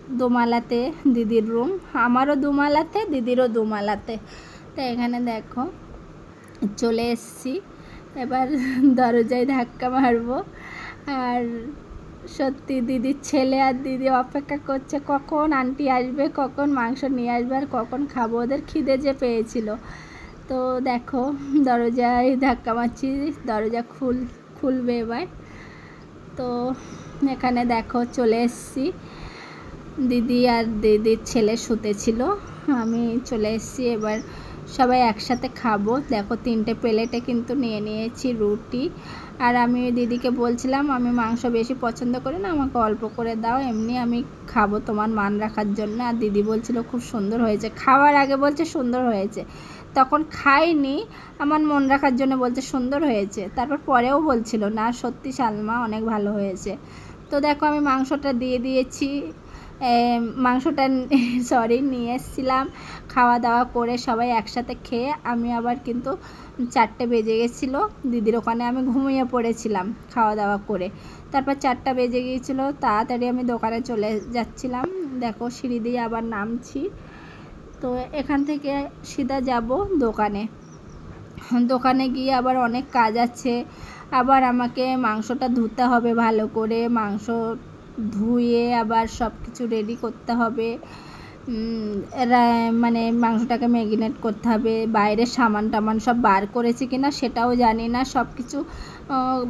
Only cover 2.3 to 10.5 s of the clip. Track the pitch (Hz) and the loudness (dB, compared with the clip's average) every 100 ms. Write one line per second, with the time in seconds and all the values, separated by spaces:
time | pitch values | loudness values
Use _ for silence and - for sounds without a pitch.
2.3 | 285 285 285 294 294 320 415 440 269 233 | 2 2 2 4 4 2 -2 0 -2 2
3.3 | 247 247 226 214 208 202 202 - 220 - | 2 4 2 0 0 -2 -2 -4 -12 -12
4.3 | - - - - - 262 240 240 240 240 | -18 -20 -20 -14 -6 -4 -2 -2 -2 -2
5.3 | 220 - 247 320 - - - - - - | -4 -6 -6 -6 -8 -16 -18 -18 -20 -20
6.3 | - - - 202 208 233 226 240 240 - | -20 -20 -6 -6 -2 0 0 0 -2 -6
7.3 | - 254 339 - - - - - 269 247 | -10 -8 -8 -10 -18 -20 -20 -16 -10 -4
8.3 | 254 262 294 262 254 277 247 240 240 226 | 0 0 0 0 4 6 6 6 4 4
9.3 | 247 254 269 240 - 247 262 254 233 233 | 2 2 0 -2 -4 -2 2 4 4 0
10.3 | 277 - | -4 -6